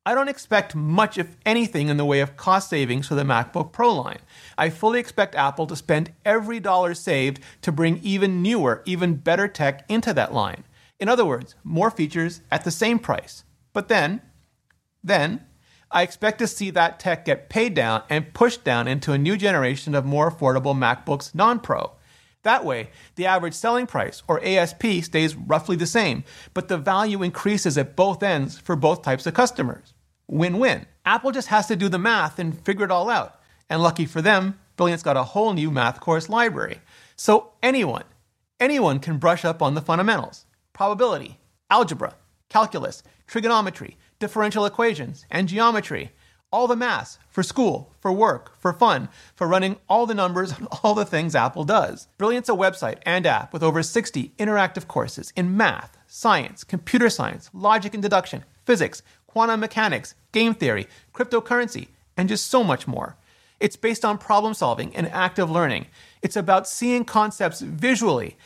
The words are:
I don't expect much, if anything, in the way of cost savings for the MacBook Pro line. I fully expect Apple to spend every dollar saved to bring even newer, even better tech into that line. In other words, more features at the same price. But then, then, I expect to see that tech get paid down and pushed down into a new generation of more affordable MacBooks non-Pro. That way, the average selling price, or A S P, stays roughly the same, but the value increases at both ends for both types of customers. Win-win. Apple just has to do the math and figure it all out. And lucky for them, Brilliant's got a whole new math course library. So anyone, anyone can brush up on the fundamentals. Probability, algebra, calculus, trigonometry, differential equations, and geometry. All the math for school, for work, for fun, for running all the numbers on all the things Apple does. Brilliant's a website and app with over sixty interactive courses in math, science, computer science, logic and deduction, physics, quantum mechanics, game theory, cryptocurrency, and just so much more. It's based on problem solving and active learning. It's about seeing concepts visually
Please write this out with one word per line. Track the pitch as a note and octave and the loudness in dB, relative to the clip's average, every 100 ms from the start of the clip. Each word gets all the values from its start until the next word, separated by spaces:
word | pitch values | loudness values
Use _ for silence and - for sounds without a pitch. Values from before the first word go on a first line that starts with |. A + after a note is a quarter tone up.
| - | -2
I | |
don't | B3 C#4 | 0 0
expect | C#4 - G#3+ - | -4 0 0 0
much, | D#3 D3+ F3 G#3+ F#3+ | -4 0 2 2 0
if | E3+ - | -8 -4
anything, | - A3+ A3+ E3 D3 | 0 0 0 0 0
in | D3 | 2
the | D3 | 2
way | C#3 | 2
of | C#3 - | 0 -2
cost | - F#3+ F#3+ | 2 2 2
savings | D#3 C3 B2 C3+ | -2 0 -2 -2
for | |
the | C#3+ | -2
MacBook | C#3 A#2 A#2+ F3 D#3+ | 2 2 0 -4 -6
Pro | - A#3+ | 0 2
line. | F#3 A#2 - - - - - | 2 -2 -10 -16 -20 -10 -2
I | E3 | -2
fully | D#3+ A3 A#3+ | 0 0 0
expect | A#3+ - G3 | -2 -2 0
Apple | D3 C#3 C#3 D#3+ | 0 0 -2 -6
to | E3 | -6
spend | - D3+ D#3 - | 0 0 -2 -4
every | G#3+ A3 G#3+ A#3 | 0 0 -2 -4
dollar | G3+ F#3 F3+ | 0 2 2
saved | E3+ - C#3+ C3 C3+ - - | -2 -2 0 0 -4 -12 -8
to | - | -4
bring | D3+ E3 E3 | 2 2 0
even | G3 G3 G3 F3+ | 0 0 2 2
newer, | F#3 A#3 C3+ A2+ - | 0 2 2 0 -2
even | F3+ F3 D3+ | -2 0 0
better | - F3 G3+ | 2 2 0
tech | - C#3+ - - | 0 -2 -2 -2
into | A3 A#3 | -2 0
that | D3+ A2 | 0 0
line. | A2+ G2 F2 - _ _ - | 0 -2 -6 -16 _ _ -4
In | G3 | 0
other | B3 G3 | 2 2
words, | A#2+ B2+ _ | 0 -6 _
more | - D#3+ G#3+ | -6 0 0
features | A3 D3+ E3+ E3 E3+ _ | 0 -2 -2 -4 -6 _
at | D3+ | -4
the | - | -2
same | E3 A3+ A#3 | -2 0 0
price. | - A#2 - - - _ _ | 0 -4 -6 -18 -20 _ _
But | G#3+ G3+ | -6 0
then, | G#3+ D3+ G#3+ - _ _ _ _ _ _ _ | 2 2 -2 -10 _ _ _ _ _ _ _
then, | F3 F#3+ D3 A#3 - _ _ _ _ | 0 2 2 -2 -10 _ _ _ _
I | F3+ | 0
expect | F3+ - G#3+ G#3+ | 0 0 -2 0
to | A3+ | -2
see | - G3 | -4 -2
that | F3 E3+ - | 2 2 0
tech | F#3 E3 E3 | -4 -2 -2
get | C3+ - | -4 -2
paid | G#3+ A#3 | -2 0
down | D#3 A#2 A2 - | 2 0 0 -2
and | D3+ D#3+ | -4 -4
pushed | - A#3+ A#3+ | 2 2 2
down | - A#2+ B2 | 0 0 0
into | C#3 D3+ | -2 0
a | C#3+ | 0
new | D3 G#3 | 0 0
generation | G3+ F3 B2+ C#3 - | 2 2 0 -2 -2
of | C#3+ C3+ | -2 0
more | C#3+ D#3+ | 0 0
affordable | E3 C3+ C3 C3+ | 2 0 2 0
MacBooks | C3+ B2 B2 - C#3+ - | 2 2 0 -2 -6 -4
non-Pro. | D#3+ G#3+ A#3+ - C3 - - _ _ _ _ | 2 2 2 -2 -4 -4 -10 _ _ _ _
That | G#3+ B3 | 0 0
way, | E3+ B2 A2 - - - | 0 -4 -8 -16 -16 -4
the | F#3 | 0
average | F#3 E3+ | 0 0
selling | D#3+ A3+ A#3+ B3 | -4 -2 -2 -2
price, | C3 G2+ - - | -4 -4 -6 -4
or | D#3+ | -2
A | F#3+ F#3+ | 0 2
S | F3 - | 0 0
P, | A#3 F#3 | -2 -2
stays | E3 D#3+ D#3+ D3+ | -2 0 0 -2
roughly | - D#3 D#3+ F3+ | -2 -2 0 -2
the | E3 | 0
same, | A#3+ G3 B2+ C#3 - - | 0 0 -2 -8 -18 -10
but | - F3+ | -8 -4
the | F3+ | -2
value | C#3+ F#3+ A3 G3 | 0 2 0 -2
increases | F3+ - G3+ G#3 F3+ C#3+ | -4 -2 -2 0 0 0
at | C3 - | 0 2
both | F#3+ F3+ | 0 2
ends | G3+ D#3+ C#3 - | 0 0 -2 -6
for | - E3 | -4 2
both | D3+ E3+ | 2 2
types | - C3 - | 0 -2 0
of | |
customers. | D#3+ B3 - B2+ - _ _ _ _ - | 2 2 0 -6 -6 _ _ _ _ -6
Win-win. | D3 F3 F3+ B3+ D3 - _ | 0 0 2 2 0 -6 _
Apple | - A3+ C4 | 0 0 0
just | C4 - | -4 0
has | G#3+ G#3 | 0 2
to | G#3+ | 0
do | G3 | 0
the | F3+ | 0
math | G3+ A3 D3+ - | 2 2 0 -4
and | E3 D#3+ | -6 -4
figure | - G3 | -4 -2
it | G3 | 0
all | F3+ G3+ | 0 0
out. | A3 A2 - _ _ - | -2 -4 -10 _ _ -6
And | D#3 | 2
lucky | E3+ E3 D3+ | 2 2 -2
for | E3 | 0
them, | E3 G3+ F#3+ G3 _ - | 2 4 2 -6 _ -2
Brilliant's | F3 E3+ | 0 0
got | D#3 C3+ | 0 0
a | |
whole | B2+ G3+ A3 | 0 0 0
new | F3+ D3+ | 0 -2
math | C#3 A#2 - | 0 0 0
course | - D#3+ D#3+ | -2 -2 0
library. | A3 A#3 E3 G#1+ - _ - - - | 0 0 -2 -6 -8 _ -20 -20 -4
So | - G#3+ - _ | 4 4 4 _
anyone, | B3 C4 F3+ - - _ _ _ _ - | 0 0 0 -4 -10 _ _ _ _ -2
anyone | B3+ C#4+ F#3+ C#3 | 0 4 2 2
can | D#3 D3+ | -2 0
brush | E3 E3+ | 2 2
up | F3 E3 | 0 0
on | D3 | 0
the | D3 | 0
fundamentals. | D3 E3 G3+ G3+ - - _ _ _ | 0 0 2 0 -4 -12 _ _ _
Probability, | - G3 G3+ B3 D#3+ A2 - _ _ - | -4 -2 0 0 0 -8 -18 _ _ 2
algebra, | G3+ G#3 D3+ - - _ _ _ | 2 2 -2 -8 -10 _ _ _
calculus, | G#3+ G#3+ F3+ B2+ - - _ - | 0 0 -2 -8 -10 -20 _ -10
trigonometry, | A#3 A3+ A#3 G3 - - - _ - | -4 0 0 -2 -6 -16 -20 _ -10
differential | G#3 A3 G#3 G#3 | -6 -2 -2 0
equations, | G#3 G3+ A#3 D3+ B2 - - | -2 0 0 -2 -8 -14 -8
and | D#3 F#3 | -4 -2
geometry. | G3 A#3 A3 - A2+ C#2 - _ _ _ | 2 2 0 -4 -8 -10 -16 _ _ _
All | G3+ A#3+ | -2 0
the | |
math | A#3 B3 E3 - - _ | 0 -2 -4 -6 -16 _
for | - | -6
school, | F#3 - A3+ C#3 C3+ _ | -2 0 0 0 -8 _
for | G3 | -4
work, | F#3+ A3 B2+ - _ | 2 2 0 -6 _
for | F#3 | -4
fun, | E3 A#3 D3 - - - - | 2 2 2 -4 -14 -20 -6
for | E3+ | 2
running | F#3 F#3+ G3 - | 2 2 -4 0
all | G#3 | 2
the | A#3 | 2
numbers | G#3 F#3 F3+ F#3 | 0 0 0 -4
on | C#3+ - - | -6 -12 -2
all | G#3+ | 0
the | G#3 | 2
things | G3+ D#3+ E3 C#3 | 0 -2 0 2
Apple | A#2+ D#3+ | 0 0
does. | D3+ G#3+ D3+ - - - | 0 2 2 -4 -16 -4
Brilliant's | G#3 A#3+ A#3+ | -2 0 0
a | |
website | G3 F#3+ F#3 A#2+ A2 - | 2 2 0 -4 -4 -2
and | F3+ | 0
app | E3 C#3+ - | 2 0 -2
with | E3 | -2
over | D#3+ D#3 | 0 2
sixty | D#3+ A#3 - C#3+ - - | 0 -2 -2 -4 -8 -4
interactive | G#3+ G#3+ F#3 - - | 0 2 0 -2 -6
courses | C#3 A#2 - - - | -4 -4 -8 -10 -4
in | F3+ G3 | 0 2
math, | G#3 F#2 - _ _ | 2 0 -8 _ _
science, | - A#3 G#3+ - - | -2 2 2 0 -10
computer | - F#3 - B3 A#3 | -8 -8 -2 2 2
science, | - A2+ - - | 2 -4 -6 -14
logic | F#3+ G3+ A3 G3+ | -4 0 0 0
and | G#3+ | -6
deduction, | G3+ F#3+ F#3 C3 - _ - | 0 0 0 -8 -14 _ 0
physics, | A#3+ D#3+ - - _ _ | 2 0 -6 -20 _ _
quantum | A3+ A3+ A3 | 0 0 0
mechanics, | G#3+ - G#3+ C3 - - _ | -2 0 0 0 -6 -18 _
game | A3 A3+ | 0 2
theory, | A3 C3+ G#2 - - _ | 2 0 0 -4 -14 _
cryptocurrency, | - B3 A#3+ A3+ B3 A#3+ - - _ _ - | -6 -2 -2 0 -2 -2 -6 -14 _ _ -4
and | F#3 | -2
just | G#3 - | -2 0
so | B3+ | 2
much | G#3 B2+ - | 2 0 -2
more. | - - - _ _ _ - | -6 -8 -12 _ _ _ -2
It's | G3+ - | -2 0
based | A3+ A3+ | -4 0
on | A3 G#3 | -2 -2
problem | - G#3 G#3+ | 0 2 2
solving | G#3+ C#3 A2+ - - | 0 -2 -2 -4 -6
and | E3 | -4
active | - F#3 - E3 | -2 -2 0 0
learning. | E3 D#3+ A2 - - - _ | 0 0 -2 -8 -16 -20 _
It's | F#3+ G#3+ | -6 -2
about | F3 F#3+ F#3 | 2 2 2
seeing | - A#3+ B3 | -4 -2 0
concepts | A#3 A3 G#3+ - F3 D#3+ | 0 0 0 0 -4 -4
visually | - D#3 A#3+ A#3 A3 C3 - - | -10 -2 0 2 2 0 -2 -12